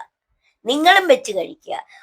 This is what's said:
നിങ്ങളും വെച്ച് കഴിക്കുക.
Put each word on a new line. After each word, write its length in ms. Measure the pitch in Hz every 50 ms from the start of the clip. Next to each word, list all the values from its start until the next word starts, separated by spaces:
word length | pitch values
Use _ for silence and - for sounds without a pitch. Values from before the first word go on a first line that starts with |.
| - _ _ _ _ _ _ _ _ _ _ _ -
നിങ്ങളും 420 | 214 262 294 311 349 381 392 381 349
വെച്ച് 240 | 269 262 - -
കഴിക്കുക. 440 | 202 190 165 - - _ _ - 151 - - _ _ -